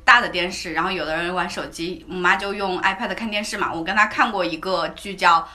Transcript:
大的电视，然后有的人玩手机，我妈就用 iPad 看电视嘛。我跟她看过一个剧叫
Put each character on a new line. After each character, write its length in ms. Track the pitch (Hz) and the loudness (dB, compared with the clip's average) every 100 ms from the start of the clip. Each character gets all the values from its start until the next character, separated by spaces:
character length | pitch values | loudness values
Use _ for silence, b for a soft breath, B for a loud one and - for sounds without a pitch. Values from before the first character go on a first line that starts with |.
| - | 6
大 160 | 240 | 6
的 80 | 196 | 4
电 220 | 175 175 | -2 -2
视， 200 | 185 180 | -4 -4
然 120 | 160 | -2
后 80 | 175 | -2
有 120 | 180 | -2
的 140 | 151 160 | -2 -2
人 160 | 175 | -2
玩 160 | 180 180 | -2 -2
手 160 | - 139 | -6 -8
机， 400 | - 170 175 - | -8 -8 -8 -8
我 60 | |
妈 220 | 185 175 196 | 0 2 2
就 180 | 202 | 0
用 260 | 202 196 180 | -4 -2 0
iPad 320 | 196 196 226 185 | 0 -2 -4 -4
看 140 | 226 | -4
电 140 | 208 | -4
视 140 | 214 208 | -4 -4
嘛。 160 | 151 | -2
我 100 | 165 | -2
跟 120 | 165 208 | 0 2
她 100 | 214 | 2
看 260 | - 247 | 4 2
过 140 | 202 170 | 2 -2
一 100 | 156 | -2
个 300 | 190 180 156 | -2 0 -2
剧 260 | - 202 185 | -6 -10 2
叫 240 | 185 165 B | 6 6 B